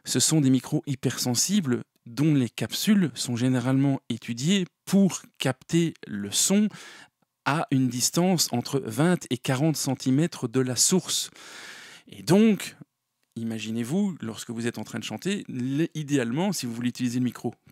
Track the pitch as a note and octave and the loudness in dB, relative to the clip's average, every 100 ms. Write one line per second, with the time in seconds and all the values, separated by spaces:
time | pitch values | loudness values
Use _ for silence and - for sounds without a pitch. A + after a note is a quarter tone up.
0 | - C3 - D#3+ C3+ C3 - D3+ - C3+ | -4 0 2 4 4 4 2 -4 -4 -4
1 | C3+ - B2 A#2+ - G3+ C#3 A2+ - _ | -4 -2 -2 0 0 0 0 -2 -4 _
2 | B2 A#2 D#3 C#3+ A#2 - A#2 - - G#3 | -12 0 2 4 2 -2 -6 -2 2 4
3 | D#3 - - A#2 B2+ B2+ B2 C3+ C#3+ C3+ | 4 -2 -4 0 2 2 2 2 2 0
4 | - A2+ - A#2 D3 G3+ F3 _ - G3 | -4 -10 -6 -2 2 2 0 _ 2 4
5 | G3 - - _ - - - E3 E3 - | 4 2 -10 _ -2 -2 -2 0 0 -2
6 | - G#2 G2+ - - G3 G#3+ - - - | -10 -8 -4 0 2 4 2 -2 -14 -20
7 | - _ _ _ - D3+ - C3+ C3 A#2+ | -20 _ _ _ -2 0 2 2 2 0
8 | - E3+ F3+ F3 - A#2+ - C3+ - A2 | -2 2 2 2 0 -2 -4 -4 -4 0
9 | E3+ F3+ - B2+ - C3 D#3+ C#3 C#3 B2+ | 2 2 -2 -6 -2 0 0 0 -2 -2
10 | C3 C3 E3 - A#2+ B2+ B2+ A#2+ - F#3 | 2 2 0 -2 -4 -2 -2 0 2 2
11 | - - - - - - - - - - | 0 -4 -6 -12 -20 -18 -18 -18 -20 -20
12 | - - F#2+ F#3+ A3 F#3 - - - _ | -20 -12 2 6 6 4 -2 -14 -20 _
13 | _ _ _ - A2+ A2 G#2+ A2+ A#2+ F3+ | _ _ _ -10 -8 -6 -6 -4 -2 0
14 | G3+ D#3+ A2 G#2+ - A#2 A#2 A2+ G#2+ A2+ | -2 -4 -10 -10 -10 -4 -4 -4 -8 -8
15 | - - - G3+ - B2 B2+ C#3 E3 D3+ | -8 -6 -4 -6 -6 -6 -4 -2 -2 -4
16 | C#3+ C#3+ A#2 C3 G3+ F3 A#2+ A#2 B2 - | -2 -2 0 -2 -2 -2 -6 -4 -4 -2
17 | B2 B2 B2 - A#2+ - _ | -2 -2 -2 -4 -8 -10 _